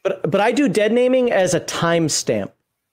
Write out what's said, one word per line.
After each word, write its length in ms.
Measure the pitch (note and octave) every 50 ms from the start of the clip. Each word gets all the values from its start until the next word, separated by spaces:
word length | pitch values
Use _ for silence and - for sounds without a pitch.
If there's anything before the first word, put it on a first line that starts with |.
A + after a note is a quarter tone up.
| -
But, 260 | F#3+ - - - F3
but 100 | C#3 G3
I 120 | G3+ A#3 A#3+
do 160 | G#3+ D4 B3
dead 240 | E3 G#3+ G#3 G#3+ A3+
naming 400 | A#3+ B3 B3+ B3+ C4 B3 A#3+ -
as 220 | G3 F#3 F3+ F3+
a 60 | D#3+
timestamp. 920 | - - - - E3+ E3+ E3+ E3+ E3 D3 - - - - B2 G#2 F#2+ - _ _ _ _ _ _ _ _